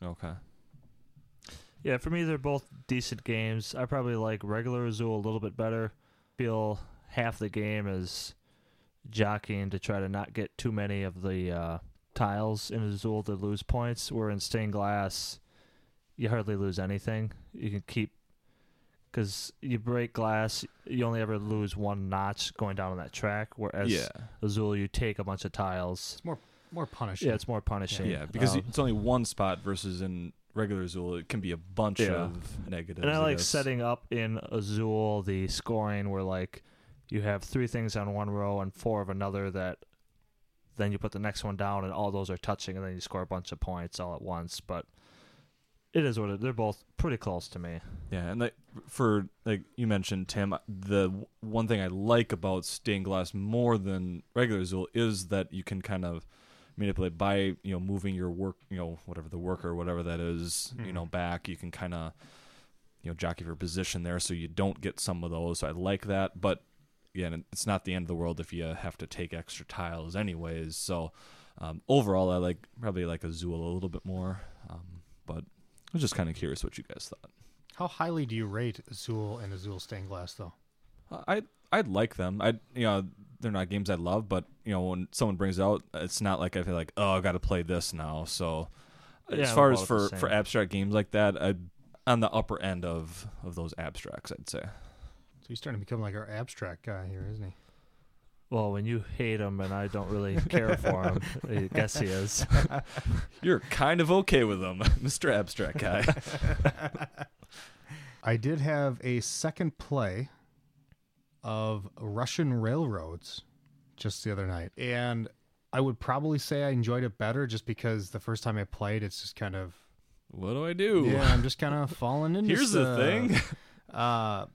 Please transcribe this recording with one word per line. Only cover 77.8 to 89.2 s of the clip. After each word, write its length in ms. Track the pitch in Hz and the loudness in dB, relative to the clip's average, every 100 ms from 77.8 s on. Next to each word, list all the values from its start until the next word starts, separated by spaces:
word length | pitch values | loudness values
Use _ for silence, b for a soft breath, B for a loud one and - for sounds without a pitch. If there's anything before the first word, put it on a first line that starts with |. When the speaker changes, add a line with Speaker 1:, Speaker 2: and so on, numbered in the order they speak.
| 180 | -6
Speaker 3:
highly 380 | - 165 165 131 | -2 -2 0 0
do 100 | 110 | -2
you 120 | 107 | -2
rate 320 | 104 120 - - | -2 -2 -4 -10
Azul 480 | - - 110 107 117 | -10 -6 -4 -4 -6
and 160 | 101 | -8
Azul 260 | 98 98 92 | -8 -8 -10
Stained 280 | - 101 95 | -10 -10 -8
Glass, 260 | 95 87 | -8 -10
though? 200 | - 90 - _ _ - - - | -10 -12 -14 _ _ -20 -20 -14
Speaker 1:
Uh, 120 | - - | -8 -2
I, 160 | 208 214 _ _ | -2 -2 _ _
I'd 160 | 180 139 | 0 2
like 280 | 95 117 - | 2 2 2
them. 260 | 92 101 | -2 2
I, 180 | 101 113 - | 2 2 -2
you 100 | 123 | 0
know, 220 | 117 98 95 - - - | 2 4 0 -8 -20 -6
they're 120 | 117 | -2
not 180 | 101 92 | 0 0
games 200 | 101 101 | 0 2
I 40 | 90 | 2
love, 320 | 87 101 107 | 2 2 2
but, 160 | 95 - - | 0 0 -8
you 80 | - | -2
know, 100 | 95 | 0
when 240 | 92 90 92 | 2 0 -2
someone 240 | - 113 92 | 0 2 2
brings 240 | 95 90 | 2 4
it 40 | |
out, 200 | 98 101 - | 4 4 0
it's 280 | 80 87 - | -6 -4 0
not 180 | 101 92 | 2 2
like 160 | 90 92 | 0 0
I 80 | |
feel 120 | 90 87 | 0 0
like, 180 | 80 - | -2 2
"Oh, 140 | 101 95 | 4 4
I 20 | |
gotta 200 | 92 90 | 2 2
play 220 | - 92 | 2 0
this 320 | 82 87 - | 2 0 -2
now." 300 | 82 78 78 | -4 -4 -4
So, 460 | 80 - 87 80 82 B B B B B | -4 -2 -2 -2 -4 B B B B B